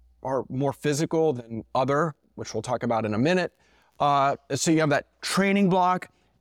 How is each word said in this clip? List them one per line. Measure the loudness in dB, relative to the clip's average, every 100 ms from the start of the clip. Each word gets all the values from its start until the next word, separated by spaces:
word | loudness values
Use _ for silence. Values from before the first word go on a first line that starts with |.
| _ _
are | -6 -6 -4
more | -4 -4
physical | -2 -2 -2 0 0 0
than | -2 -8 -12 -4
other, | -2 0 0 -2 -6 _
which | -14 -8
we'll | -8
talk | -4 -4
about | -2 -2
in | 0
a | 0
minute. | 2 2 -2 _ _ _ _ -2
Uh, | 0 2 2 -2 -6
so | -4 0
you | 2
have | 2
that | 0 -2 -12
training | -4 0 2 4 4
block, | 4 2 0 -6 _ _ _